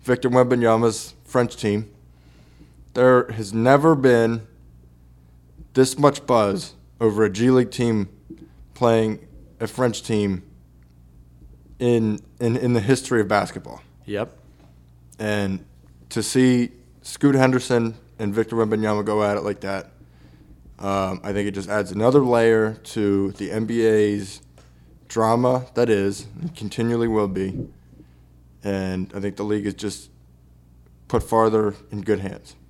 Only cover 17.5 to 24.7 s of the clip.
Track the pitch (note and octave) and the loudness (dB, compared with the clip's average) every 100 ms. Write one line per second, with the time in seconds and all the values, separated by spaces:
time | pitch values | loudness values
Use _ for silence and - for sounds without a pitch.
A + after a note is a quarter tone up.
17.5 | B2+ - B2 A2+ A2 _ - G#2+ G#2 A2 | 2 0 0 0 -6 _ -8 -4 -2 -2
18.5 | A#2 A2 A2 A2 G#2 G#2 G#2+ G#2 G2+ G2+ | -2 0 0 0 -2 0 0 0 -2 -4
19.5 | G2 G2 F#2+ - - - - - - - | -6 -8 -8 -10 -20 -20 -20 -20 -20 -20
20.5 | - - - G2 G2 F#2+ F#2 G2+ G2+ G2+ | -20 -20 -10 -4 -2 -2 -6 -6 -4 -4
21.5 | G2 F2+ G#2 F#2+ F#2+ A2+ C#3+ C3 A#2+ A2+ | -6 -4 -4 -4 0 4 4 4 4 4
22.5 | A2 G#2+ A2 - A2+ G2+ G2 G2 G2 G2 | 4 0 -4 -10 -4 0 0 -2 -6 -8
23.5 | A2 A2+ A#2 A2+ G#2+ G#2 G#2 G2 - - | -6 -4 0 2 4 2 -2 -8 -16 -20
24.5 | - - | -20 -20